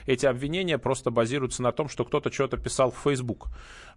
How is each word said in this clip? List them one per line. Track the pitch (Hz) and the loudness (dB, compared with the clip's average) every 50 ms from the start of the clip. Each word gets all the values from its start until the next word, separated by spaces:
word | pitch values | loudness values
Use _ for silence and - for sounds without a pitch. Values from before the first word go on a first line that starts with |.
| - | 0
эти | - 131 123 147 | 0 2 4 4
обвинения | 139 120 123 139 143 160 185 190 175 151 | 2 2 2 -2 -2 -2 -2 0 0 0
просто | 127 - 127 131 - - 127 | 0 2 0 0 0 0 0
базируются | 113 117 117 113 135 143 131 120 - - | 2 2 2 2 2 -2 -2 -2 -2 0
на | 123 120 | 0 0
том, | - - 151 135 | 0 0 -4 -4
что | - - 120 | -2 -4 -4
кто-то | - - 147 - 123 | 0 0 0 0 0
что-то | - - 135 127 - | 0 0 0 0 0
писал | - - 120 - - 131 123 | -4 -4 -4 2 2 2 2
в | 123 - - | 2 0 0
Facebook. | 143 143 127 127 120 101 - - - - - - - - - - - - | 0 2 2 -2 -4 -6 -6 -8 -12 -12 -12 -16 -18 -20 -20 -20 -20 -14